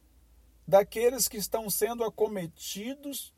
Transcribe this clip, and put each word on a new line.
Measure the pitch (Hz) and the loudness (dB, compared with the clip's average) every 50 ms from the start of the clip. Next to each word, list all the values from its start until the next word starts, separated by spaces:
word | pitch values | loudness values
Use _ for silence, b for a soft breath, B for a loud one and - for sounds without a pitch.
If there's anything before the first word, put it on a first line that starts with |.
| _ _ _ _ _ _ _ _ _ _ _ _ _ | _ _ _ _ _ _ _ _ _ _ _ _ _
daqueles | - 170 196 202 - - 220 233 240 262 247 - - | 6 6 6 6 6 0 2 2 2 2 2 -2 -2
que | - | -2
estão | 214 185 - - 226 226 208 | -6 -4 -2 -4 -4 -2 -2
sendo | 170 - 262 233 240 233 | 0 0 0 0 0 -2
acometidos | 226 214 - - 214 214 214 196 175 160 - - - - - 196 208 247 277 294 285 285 269 - - - _ | -4 -4 0 0 0 0 0 -4 -6 -8 -10 -12 -12 -10 -8 -8 -6 -8 -8 -8 -10 -10 -10 -10 -12 -14 _